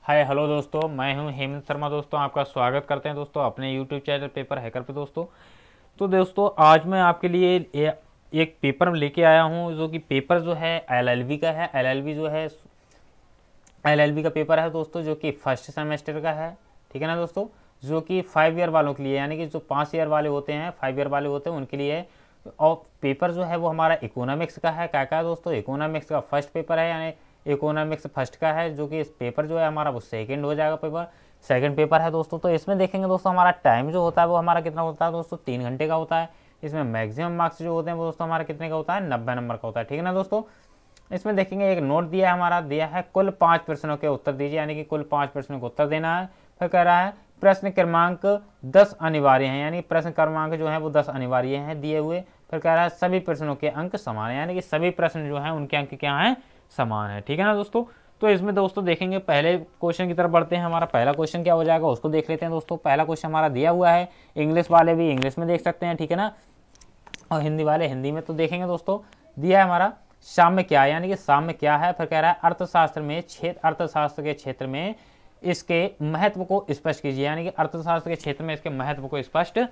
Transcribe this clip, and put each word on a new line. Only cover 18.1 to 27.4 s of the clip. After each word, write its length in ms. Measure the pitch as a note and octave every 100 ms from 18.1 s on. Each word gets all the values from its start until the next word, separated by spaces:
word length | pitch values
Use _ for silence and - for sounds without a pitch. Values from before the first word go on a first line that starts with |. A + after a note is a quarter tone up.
| F#3
फाइव 340 | F3+ D#3+ D#3+ E3
ईयर 120 | E3+
वालों 240 | D#3+ D3
के 80 | C3+
लिए, 140 | C3+ C3+
यानी 200 | C#3+ D#3
कि 100 | D#3+
जो 120 | D#3
पाँच 340 | - C#3 D3
ईयर 140 | E3 D#3
वाले 200 | D3+ D3+
होते 240 | C#3+ C#3+
हैं, 180 | D3 E3+
फाइव 260 | F3 C3+ C3
ईयर 100 | C#3+
वाले 200 | C#3+ C#3+
होते 220 | C#3+ C#3+
हैं, 60 | D#3+
उनके 200 | C3 C#3
लिए 180 | C#3+
है। 140 | D#3 F3+ _ _ _ - -
और 240 | D#3 E3 - _
पेपर 280 | C#3 C3+ F3
जो 100 | E3+
है 140 | F3+ E3+
वो 120 | E3
हमारा 280 | D#3+ D#3+ E3
इकोनॉमिक्स 560 | A2+ - B2 D3 E3 -
का 120 | E3
है। 160 | D#3+ E3+
क्या 160 | C#3+
क्या 140 | C3+ D#3+
है 60 |
दोस्तों, 280 | E3 E3 F3
इकोनॉमिक्स 540 | C3+ G#2 C#3 D#3 D#3 -
का 120 | D3+
फर्स्ट 280 | - D3 C#3+
पेपर 280 | E3 D#3+ E3
है, 120 | E3
यानी 220 | E3 D#3+ D#3 _ _